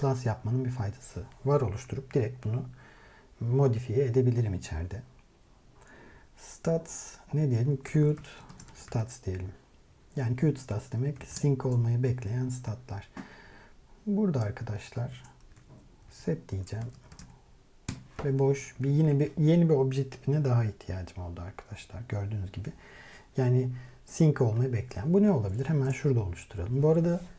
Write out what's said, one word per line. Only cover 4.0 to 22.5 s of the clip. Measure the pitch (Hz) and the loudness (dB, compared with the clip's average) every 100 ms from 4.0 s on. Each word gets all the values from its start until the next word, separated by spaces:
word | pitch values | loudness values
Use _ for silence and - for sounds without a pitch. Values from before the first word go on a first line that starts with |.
edebilirim | 135 123 123 117 110 | 2 4 4 2 0
içeride. | 90 - 80 90 95 - - _ _ _ _ - - - - - - - - | -2 -6 -8 -6 -8 -12 -20 _ _ _ _ -20 -20 -20 -20 -20 -20 -20 -20
Stats | - - - 165 160 - - - - | -18 -6 -2 -2 -4 -12 -12 -16 -6
ne | 147 147 | 0 2
diyelim? | 117 131 139 - | 2 2 0 0
Queued | 156 151 151 - - - - - | 2 4 2 -6 -20 -20 -20 -20
stats | - - 120 110 - | -20 -6 -4 -4 -6
diyelim. | - 92 92 - _ _ - _ - - | -8 -6 -8 -14 _ _ -20 _ -12 -6
Yani | 120 123 | -4 2
queued | 156 143 | 2 0
stats | - 104 - | -4 -6 -4
demek | 113 139 151 - | -4 -4 -4 -10
sync | - 147 131 131 | -2 0 2 2
olmayı | 123 117 120 | 2 2 2
bekleyen | 127 123 101 123 127 | 0 -2 -4 -4 -4
statlar. | 127 - 107 - 101 - - - - - - - - - - 214 | -4 -8 -10 -8 -12 -10 -16 -16 -20 -20 -20 -20 -20 -20 -12 -4
Burada | 202 208 135 | 0 2 2
arkadaşlar | 104 - 113 104 - - 123 - - - - - - - - - - | -2 -4 -8 -8 -8 -6 -6 -8 -18 -20 -20 -20 -20 -20 -20 -20 -20
set | - - 156 - | -10 -6 -6 -4
diyeceğim. | 98 92 110 117 - - - - - _ - _ - - - - - | -8 -6 -8 -8 -12 -20 -20 -20 -20 _ -20 _ -16 -14 -14 -14 -6
Ve | 143 135 | -2 4
boş | 135 139 - - | 4 2 -2 -4
bir, | 135 | 2
yine | 143 156 139 | 4 4 4
bir, | 151 - | 2 4
yeni | 151 170 165 | 6 6 6
bir | |
obje | 143 135 131 135 | 6 4 0 -4
tipine | - - 147 | -4 0 2
daha | 139 120 | 4 2
ihtiyacım | 110 - - 92 90 - | 2 -4 -8 -8 -8 -10
oldu | 87 85 | -10 -8
arkadaşlar. | 87 - - - - 92 117 | -10 -12 -16 -16 -14 -14 -6
Gördüğünüz | 104 101 107 92 | -4 -4 -4 -6